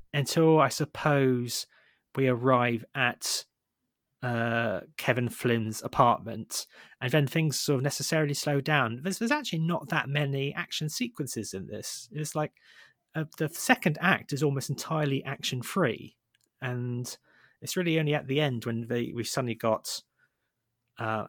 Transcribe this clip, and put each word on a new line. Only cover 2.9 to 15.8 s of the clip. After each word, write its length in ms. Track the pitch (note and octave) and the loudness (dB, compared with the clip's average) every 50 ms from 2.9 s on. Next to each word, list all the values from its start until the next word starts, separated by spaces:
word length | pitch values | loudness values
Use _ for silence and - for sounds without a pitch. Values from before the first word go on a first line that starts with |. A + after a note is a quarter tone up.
| - | -2
at, 520 | C#3 B2+ A#2+ - - - - - - - _ _ _ _ _ _ _ _ _ _ _ _ _ _ _ | 0 0 0 0 -2 -4 -4 -4 -4 -6 _ _ _ _ _ _ _ _ _ _ _ _ _ _ _
uh, 600 | - B2 A#2+ A#2 A#2 A#2 A#2 A#2 A#2 A2 F#2+ - - - _ | -4 -2 -2 0 0 0 0 0 0 0 -2 -4 -6 -10 _
Kevin 320 | - - - A#2+ B2 B2 A2+ | -2 2 2 2 2 2 -2
Flynn's 520 | - - - B2 A#2 A#2 A2 A2 A2 - | -2 0 0 2 2 2 0 -2 -6 -6
apartment, 880 | - - - - C3 A#2+ A2 - F#2 A2+ G2+ A2 A2 - - - - - - - - - - - | -8 0 4 6 6 6 6 2 0 -8 -10 -10 -10 -8 -8 -8 -8 -10 -14 -20 -20 -20 -10 -8
and 100 | B2+ B2 | -2 2
then 140 | C#3+ D3+ C#3+ | 2 2 2
things 320 | C3 - E3 D#3+ D3+ B2 | 2 2 0 0 0 0
sort 200 | - - - C#3+ | 0 0 0 0
of 60 | B2+ C3+ | 0 0
necessarily 500 | C#3 - - C#3+ - E3 D#3+ D3+ C#3+ C#3+ | -2 -2 -4 -4 -2 0 0 0 0 -2
slow 260 | - - D3+ C#3+ C#3 | -2 -2 0 0 0
down. 400 | C3+ D3+ D3+ C#3+ B2 A2 A#2 B2+ | 2 2 4 4 4 2 -2 -4
There's, 160 | D3+ G3 F#3 | -4 -4 -4
there's 140 | - A#3 A3+ | -2 0 0
actually 280 | D4 D4+ B3+ - F3+ D#3+ | 0 -2 -2 -2 -2 0
not 280 | D#3+ E3 F3 - - - | 0 0 0 -2 -4 -2
that 200 | F3 D3 - C3+ | -2 -2 0 0
many 440 | C#3+ D3 D3 C#3 C#3 C#3 C#3 C#3+ - | 0 0 0 0 0 -2 -2 -2 -4
action 360 | E3+ - - - - D#3 D3+ | -6 -6 -6 -6 -6 -6 -4
sequences 640 | - - B3 A#3+ - - C#3+ B2 - A#2+ G2+ - - | -4 -4 -6 -6 -6 -6 -8 -6 -6 -6 -6 -6 -8
in 140 | G2 F#2 | -8 -8
this. 420 | - G#2 G2 - - - - - - | -8 -10 -10 -10 -10 -12 -12 -12 -10
It's 240 | - D3+ D3+ - - | -8 -8 -6 -4 -4
like, 160 | D#3 D3+ - _ _ _ - - - - - _ _ _ _ - | -4 -4 -4 _ _ _ -20 -20 -20 -20 -20 _ _ _ _ -6
uh, 80 | D#3+ D#3 - - | -6 -6 -6 -4
the 100 | - D#3+ | -4 -4
second 500 | D3+ - - - - B3+ - - F3 D3+ - | -4 -4 0 2 2 2 4 2 0 0 2
act 320 | E3+ F#3 D#3 - - - D3 | 2 2 2 2 0 -4 -2
is 100 | B2+ D#3 | 0 2
almost 260 | C#3+ C#3 C3+ - - | 2 2 0 -2 -4
entirely 540 | C#3 - - - D#3+ D#3 D3+ C#3 C3+ - - | -6 -6 -4 -4 -2 0 0 0 0 -2 -4
action-free, 960 | C3+ C#3 - - - C3 B2 - - - G3 | -6 -8 -6 -6 -6 -6 -6 -6 -4 0 2